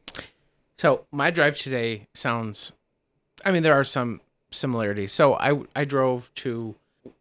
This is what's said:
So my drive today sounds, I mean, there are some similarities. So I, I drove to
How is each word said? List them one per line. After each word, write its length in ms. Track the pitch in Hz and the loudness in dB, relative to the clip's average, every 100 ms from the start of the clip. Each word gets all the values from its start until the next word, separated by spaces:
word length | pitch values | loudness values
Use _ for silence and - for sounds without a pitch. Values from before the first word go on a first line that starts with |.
| - - - _ _ _ _ - | -16 -14 -16 _ _ _ _ -2
So 280 | 160 131 - | 2 2 -2
my 180 | 143 151 | -2 0
drive 260 | 165 147 147 | 2 2 0
today 520 | 135 127 117 107 - | -4 -2 -2 -4 -10
sounds, 580 | - 131 117 110 101 - - _ _ _ _ _ - | -6 -4 -2 -4 -8 -10 -12 _ _ _ _ _ -6
I 80 | 196 | 0
mean, 100 | 180 | 4
there 120 | 160 | 6
are 100 | 139 | 4
some 360 | 131 135 120 104 _ _ _ | 4 -2 -4 -6 _ _ _
similarities. 600 | - 139 120 104 104 98 | -6 -2 -2 -2 -4 -4
So 220 | - 147 | 4 4
I, 260 | - 139 147 - 131 | 4 2 0 -2 -6
I 80 | |
drove 480 | 143 139 131 123 120 - | -2 0 0 0 -6 -8
to 380 | 131 117 113 104 _ _ 123 _ | -6 -6 -8 -12 _ _ -20 _